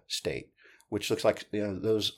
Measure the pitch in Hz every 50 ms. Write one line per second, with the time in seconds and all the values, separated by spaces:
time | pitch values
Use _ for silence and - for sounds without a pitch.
0 | - - - - - 90 71 62 - - _ _ - - - - _ _ 107 101
1 | - - 117 - - 110 107 - - - - 104 104 104 95 92 - 110 110 107
2 | 101 - -